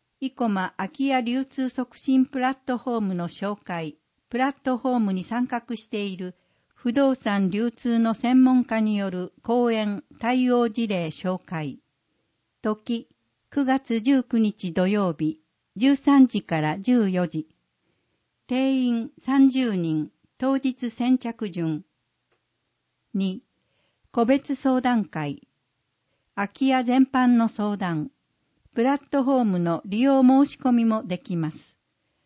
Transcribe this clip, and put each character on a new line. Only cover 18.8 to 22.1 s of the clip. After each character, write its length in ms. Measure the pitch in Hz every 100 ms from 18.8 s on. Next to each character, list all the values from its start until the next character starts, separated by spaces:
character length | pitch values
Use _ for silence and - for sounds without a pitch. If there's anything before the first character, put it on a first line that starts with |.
| 247 233 226 _
三 300 | - 269 269
十 260 | 254 247
人、 380 | 190 165 156 151 _ _ -
当 180 | 262 269
日 320 | 269 254 240
先 280 | - 240 254
着 320 | 233 226 214
順。 340 | 170 165 151 - _ _